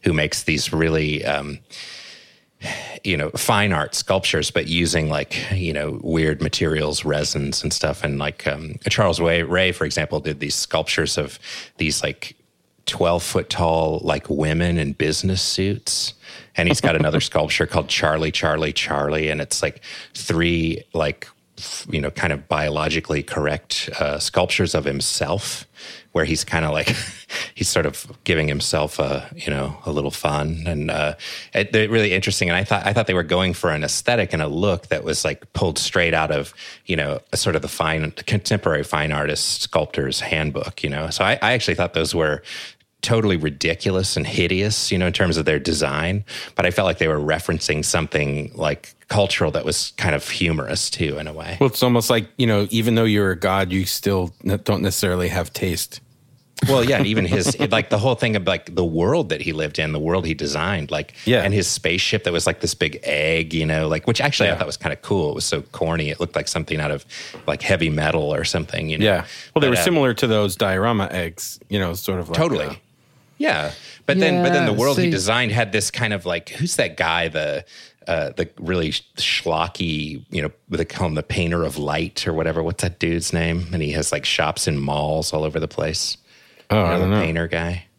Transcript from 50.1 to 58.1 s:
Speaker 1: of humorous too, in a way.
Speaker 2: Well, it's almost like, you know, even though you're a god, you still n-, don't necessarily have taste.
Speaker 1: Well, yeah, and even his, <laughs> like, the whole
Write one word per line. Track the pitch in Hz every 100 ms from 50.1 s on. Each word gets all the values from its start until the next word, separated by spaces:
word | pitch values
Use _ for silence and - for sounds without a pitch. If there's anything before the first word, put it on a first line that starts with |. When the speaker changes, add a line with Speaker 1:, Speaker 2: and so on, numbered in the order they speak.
Speaker 1:
of | 73 -
humorous | - 85 80 69 80 -
too, | - 80 71
in | 76
a |
way. | 78 80 82
Speaker 2:
Well, | 139
it's | -
almost | 127 120 110
like, | 120 107 -
you | 120
know, | 104 101
even | 113 113 117
though |
you're | 113 104 98
a | 87
god, | 95 95 92
you | 95
still | 92 - - 98 90 -
n-, | - 98
don't | - 101
necessarily | 95 - 98 90 90
have | 87 82
taste. | - 92 85 - - - _ _ _ _ - -
Speaker 1:
Well, | 135
yeah, | 120 135
and | 98
even | 110 95
his, | 104 85 -
<laughs> | 131
like, | 113 101
the | 107
whole | 120